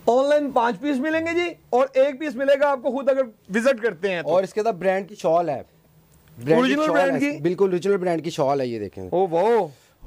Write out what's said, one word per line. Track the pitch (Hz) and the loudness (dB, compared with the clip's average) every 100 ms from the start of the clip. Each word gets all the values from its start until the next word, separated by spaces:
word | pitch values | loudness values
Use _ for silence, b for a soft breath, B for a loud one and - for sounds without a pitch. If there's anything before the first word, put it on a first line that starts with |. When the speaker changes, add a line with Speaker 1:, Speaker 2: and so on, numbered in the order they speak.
| - | 2
Speaker 1:
ऑनलाइन | 247 277 294 285 | 2 4 2 2
पांच | 254 233 190 | 0 0 -2
पीस | 285 269 | -4 -2
मिलेंगे | 311 320 330 | -2 -2 -2
जी, | 339 349 320 _ | -2 -4 -8 _
और | 240 262 262 | 0 0 2
एक | 277 262 | 2 0
पीस | 302 226 | -8 -4
मिलेगा | 269 277 285 | 0 2 2
आपको | 277 277 | 0 -2
खुद | 247 262 | -2 0
अगर | 269 254 - _ | 0 -2 -6 _
विजिट | 196 240 247 | 0 0 0
करते | 226 165 196 | -2 -2 -4
हैं | 175 | -4
तो। | 147 | 0
Speaker 2:
और | 175 | 0
इसके | 190 - | 0 -2
साथ | 214 | -2
ब्रांड | 185 185 190 190 | -2 -2 -2 -4
की | 208 | -4
शॉल | 180 165 170 | 0 2 0
है, | 127 92 _ _ _ _ _ _ - | -4 -8 _ _ _ _ _ _ -12
ब्रांड | 120 202 | 2 4
की | |
Speaker 1:
ओरिजिनल | 254 285 311 | 4 2 2
Speaker 2:
शॉल | |
Speaker 1:
ब्रांड | 294 277 | 2 2
Speaker 2:
है, | 269 | 2
Speaker 1:
की? | 285 294 | -2 -2
Speaker 2:
बिल्कुल | 151 180 196 | -2 0 0
ओरिजिनल | 180 190 202 | 0 0 0
ब्रांड | 180 165 | 0 -2
की | 156 | -4
शॉल | 160 135 143 | -2 0 0
है, | 127 | -2
ये | 113 | -4
देखें। | 101 - 92 | -8 -10 -4
Speaker 1:
ओ | 170 190 | -2 0
वाओ। | 165 208 233 170 135 b b | 2 2 2 0 -8 b b